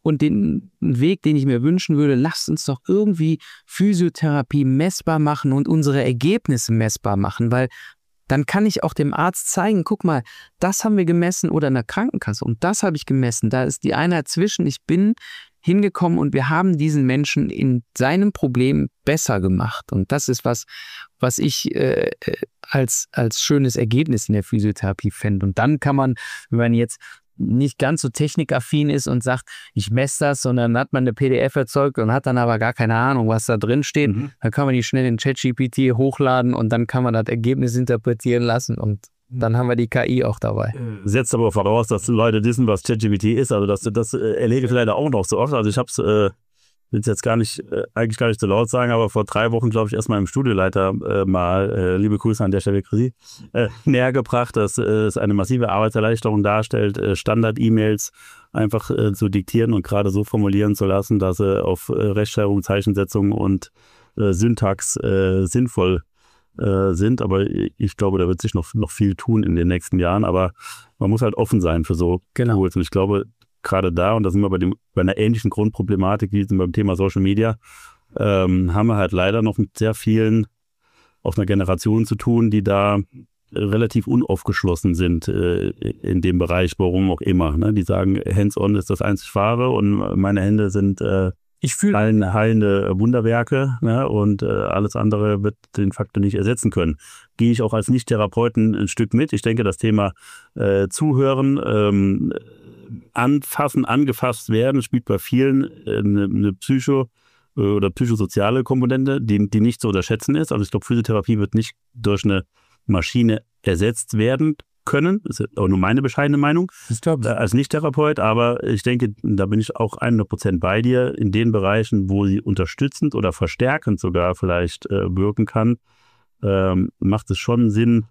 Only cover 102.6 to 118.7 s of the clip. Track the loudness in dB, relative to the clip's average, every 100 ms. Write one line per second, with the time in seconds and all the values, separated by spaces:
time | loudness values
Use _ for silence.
102.6 | -20 -20 -18 -18 _ -2 0 0 -2 -4
103.6 | -2 0 0 2 0 0 -2 -4 -2 0
104.6 | 2 0 -2 -4 -2 -4 0 2 4 2
105.6 | 0 -8 -6 -2 0 0 0 0 0 -2
106.6 | -2 0 2 -2 -2 _ _ _ _ -2
107.6 | 0 2 0 0 0 0 0 0 0 0
108.6 | 0 0 0 0 0 -2 0 0 2 2
109.6 | 0 0 -2 -2 -2 -4 -2 -2 -2 -2
110.6 | -2 -6 -2 -2 0 -2 0 0 0 -2
111.6 | -4 _ _ -6 -2 0 0 -2 -4 _
112.6 | _ _ -2 -2 0 2 2 0 _ _
113.6 | -2 0 0 -2 -6 0 0 2 -2 -2
114.6 | _ _ -2 0 2 0 -4 -8 -8 -2
115.6 | 0 2 2 2 0 -2 0 2 2 0
116.6 | -2 -8 -8 -4 -2 -2 -2 -2 0 0
117.6 | 0 -2 -2 0 0 2 0 2 0 0
118.6 | -2